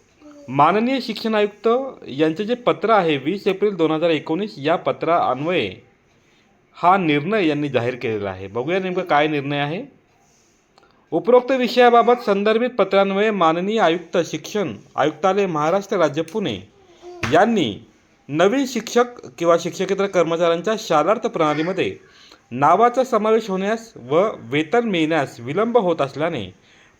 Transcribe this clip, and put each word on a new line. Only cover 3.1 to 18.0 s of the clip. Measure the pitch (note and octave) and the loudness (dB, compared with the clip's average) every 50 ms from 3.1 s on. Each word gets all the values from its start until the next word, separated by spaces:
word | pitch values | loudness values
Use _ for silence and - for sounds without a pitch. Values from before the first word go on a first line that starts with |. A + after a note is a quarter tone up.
| D3+ C#3 | 0 0
वीस | B2+ D3+ F#3+ G3 - G3+ | 0 -2 -4 -2 -2 -2
एप्रिल | F#3+ F#3+ G3+ G#3+ G3+ | -2 0 0 -2 0
दोन | E3 D#3+ D#3 | 0 0 0
हजार | D#3 D#3 E3 E3+ | 0 2 0 2
एकोणीस, | D#3+ C#3+ D3 - D#3+ F3 G#3 G#3 - D3 | 0 0 -2 -2 -4 -4 -4 -6 -8 -6
या | C3+ D3+ E3+ | -2 -2 0
पत्रान्वये | F3+ - C#3+ B2 - - D#3 E3+ E3 G2+ G#2 B2+ B2+ D3 E3 F#3 D#3+ A2+ F#2 F#2 F2+ - _ _ _ _ _ _ _ _ _ _ _ _ _ _ _ _ _ _ | 0 0 -2 -4 -2 -2 0 0 2 2 0 0 -2 -2 -2 0 0 -2 -2 -6 -10 -18 _ _ _ _ _ _ _ _ _ _ _ _ _ _ _ _ _ _
हा | - - F3 F#3+ G3 | 0 2 4 4 4
निर्णय | F#3 D#3 D3 D3 C#3+ F3+ A3 A3 F#3 D#3 | 4 2 0 0 0 0 0 0 0 0
यांनी | D3 D3 D3 C#3+ | 0 0 -2 -2
जाहीर | B2 A#2+ A#2 B2 B2+ | 0 0 0 -2 -4
केलेला | A#2 - A#2 A2 G#2 G2+ G2 | -4 -4 -4 -4 -2 -4 -4
आहे. | F#2 F#2+ G2 F#2+ | -6 -8 -10 -8
बघूया | G2 A#2 B2+ D#3 F3+ G3 | -6 -6 -4 -2 -2 -2
नेमका | F#3+ F#3 F3+ F#3 | -2 -4 -4 -4
काय | F3 - D3+ D3 D3+ D#3 | -2 2 2 2 2 2
निर्णय | D#3 D3 C3+ C#3 D3 C#3+ | 0 -2 -4 -4 -4 -4
आहे. | C#3+ C#3+ D#3+ G3+ C#4+ - - _ _ _ _ _ _ _ _ _ _ _ _ _ _ _ _ _ _ _ _ _ _ _ | -4 -4 -6 -8 -10 -12 -18 _ _ _ _ _ _ _ _ _ _ _ _ _ _ _ _ _ _ _ _ _ _ _
उपरोक्त | D3+ E3+ E3 A3 B3 B3 B3 B3+ | -4 -2 2 4 4 4 4 4
विषयाबाबत | C4+ B3+ B3+ A#3+ - B3 B3 A#3+ A#3 A#3 A3+ A3+ B3 A#3+ - | 0 0 0 0 2 4 6 6 6 6 6 4 2 0 0
संदर्भित | A3+ G3+ G3 G3+ G#3+ A3 A3 A#3+ B3 | 0 -2 0 0 0 0 0 0 -2
पत्रान्वये | B3 - G3 F#3+ G3+ G3 G3 G3 F#3+ G3 G#3 A3+ | 0 0 0 2 2 2 2 2 0 0 0 0
माननीय | G#3+ G3 E3+ D#3+ E3 E3+ F#3 G3+ A3 A3 | 0 2 2 2 2 0 -2 -2 0 2
आयुक्त | G3 E3 E3 F3 F3 - - F#3 D#3+ | 2 2 2 0 -4 -4 -2 -2 -2
शिक्षण | - - D3+ - - - G#3+ F#3+ C#3+ G2+ G2+ - - - | -2 -4 -10 -10 -8 -6 -4 -4 -4 -6 -10 -14 -8 -4
आयुक्तालय | A#2 C3 D3+ D3 - - F#3+ F#3+ G3+ G3 | -2 -2 -2 -2 -2 -2 0 0 0 0
महाराष्ट्र | F#3 E3 D3+ D3 D#3+ F3+ G3+ G3 - A3+ F#3 | -2 -2 -2 0 0 0 -2 -2 -2 -2 0
राज्य | E3 D3+ C#3 D#3+ | 0 0 0 -2
पुणे | E3 D#3+ - A3 G3+ C#3+ G#2+ F#2 F#2+ - _ _ _ _ _ _ - - - - - A2 C3+ | -6 -4 -4 -6 -4 -4 -6 -6 -10 -16 _ _ _ _ _ _ -20 -20 -14 -8 -4 0 2
यांनी | E3+ G3+ A#3 A#3 G3+ D3 A2 F#2+ E2+ - - _ _ | 4 4 4 2 0 0 -2 -4 -8 -12 -20 _ _